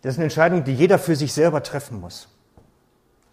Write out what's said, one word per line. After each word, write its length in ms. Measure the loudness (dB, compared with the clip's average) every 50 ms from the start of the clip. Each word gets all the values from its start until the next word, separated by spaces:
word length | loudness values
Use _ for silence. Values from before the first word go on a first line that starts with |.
| _
Das 120 | -6 -4
ist 40 | -2
eine 80 | -4
Entscheidung, 360 | -2 2 2 2 2 2 0 0
die 120 | -2 2
jeder 260 | 2 4 4 4 4
für 160 | 4 0 -2
sich 160 | -2 -2 -4 0
selber 320 | 2 2 2 2 0 -6
treffen 360 | -6 -10 -10 -10 -10 -14 -14
muss. 280 | -14 -14 -16 -20 -20 _ _ _ _ _ _ _ _ _ _ _ _ _ _ _ _ _ _ _ _ _